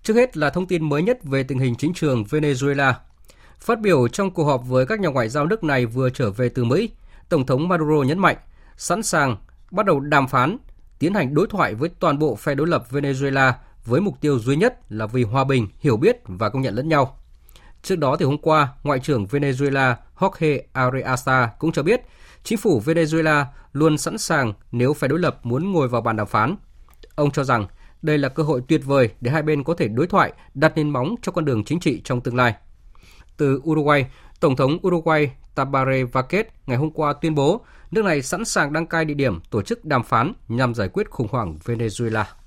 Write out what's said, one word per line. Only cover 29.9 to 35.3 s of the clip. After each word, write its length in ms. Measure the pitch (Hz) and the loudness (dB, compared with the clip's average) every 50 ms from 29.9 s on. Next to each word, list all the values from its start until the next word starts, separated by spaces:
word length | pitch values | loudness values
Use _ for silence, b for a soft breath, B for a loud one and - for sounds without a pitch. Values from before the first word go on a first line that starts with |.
| 107 123 160 | 0 -2 -2
thoại, 260 | 180 208 190 143 87 b b b b b | 2 2 2 2 0 b b b b b
đặt 180 | 135 147 160 - | 2 2 2 2
nền 140 | 160 151 151 | 2 -2 0
móng 240 | 147 127 123 120 120 - | -2 -2 -2 -4 -6 -6
cho 100 | - 196 | -8 -6
con 120 | 180 175 160 | -4 -2 -2
đường 200 | 143 127 110 104 | 0 -2 -2 -2
chính 160 | - 147 175 | -2 -4 -2
trị 200 | - 170 123 82 - | 0 -2 -2 -2 -4
trong 160 | - 131 123 | -4 -6 -4
tương 160 | - 127 117 | -4 -4 0
lai. 180 | 127 123 120 - - - - - - - - b b b b b b b b - | 2 2 2 0 -2 -12 -20 -20 -20 -20 -20 b b b b b b b b -4
Từ 240 | - 151 139 135 135 131 160 | -2 0 0 0 0 0 0
Uruguay, 360 | 156 156 147 147 147 143 131 131 b b b b b b | 0 2 4 4 4 4 2 -2 b b b b b b
Tổng 160 | - 151 131 | 0 2 2
thống 220 | 127 139 135 151 175 - | 4 2 2 2 0 0
Uruguay 440 | 185 180 165 165 165 156 151 151 131 | 0 0 0 2 2 2 2 2 0